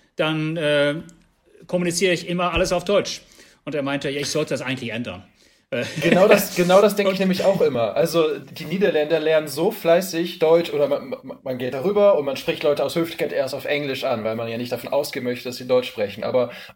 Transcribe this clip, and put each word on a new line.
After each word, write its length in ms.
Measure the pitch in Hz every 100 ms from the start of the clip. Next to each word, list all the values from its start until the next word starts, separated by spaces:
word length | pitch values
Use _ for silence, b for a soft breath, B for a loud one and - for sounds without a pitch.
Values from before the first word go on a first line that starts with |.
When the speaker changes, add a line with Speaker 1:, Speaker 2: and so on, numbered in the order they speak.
| B -
Speaker 1:
dann, 420 | 156 156 156 165
äh, 380 | 147 147 147 156 - - _ _ _ _ -
kommuniziere 460 | 180 175 175 190
ich 140 | 165 175
immer 240 | 180 175
alles 180 | 165 175
auf 120 | 175 175
Deutsch.“ 360 | 202 131 - b b b b -
Und 100 | 147
er 80 |
meinte, 260 | 135 139 143
„Ja, 120 | 139
ich 80 | 139
sollte 220 | 151 151
das 80 | 135
eigentlich 300 | 127 127 117
ändern.“ 320 | 110 120 90 - b b b _
Äh, 140 | 120 - 160
Speaker 2:
Genau 300 | 170 175 208
das, 280 | 202 - -
genau 260 | 175 190
das 140 | 208 208
denke 160 | 196
ich 80 | 190
Speaker 1:
<laughs> 0 |
Und 40 | 190
Speaker 2:
nämlich 160 | 175
auch 160 | 185 190
immer. 340 | 156 123 110 131
Also 440 | 160 165 156 139
die 240 | - - 156
Niederländer 540 | 185 190 151 151 160
lernen 280 | 156 156 151
so 220 | 131 190
fleißig 680 | 220 165 175 185 165 175 -
Deutsch 320 | 156 170 165
oder 160 | 147 139
man, 220 | 139 123
man, 300 | - 131 -
man 140 | 135 123
geht 160 | 127
darüber 440 | 139 160 208 202 170
und 60 | 139
man 120 | 131
spricht 260 | - 156
Leute 200 | 156 143 139
aus 100 | 170
Höflichkeit 380 | 165 - 165
erst 200 | 139 131
auf 120 | 139 -
Englisch 400 | 147 147 127 135
an, 180 | 117
weil 140 | 110 113
man 100 | 117
ja 100 | 113
nicht 140 | 123
davon 180 | 120 -
ausgehen 320 | 139 147 139 123
möchte, 240 | 123 127
dass 80 | 123
sie 100 | 127
Deutsch 220 | 127 123
sprechen. 340 | - 101 107
Aber 280 | - 127 117 B B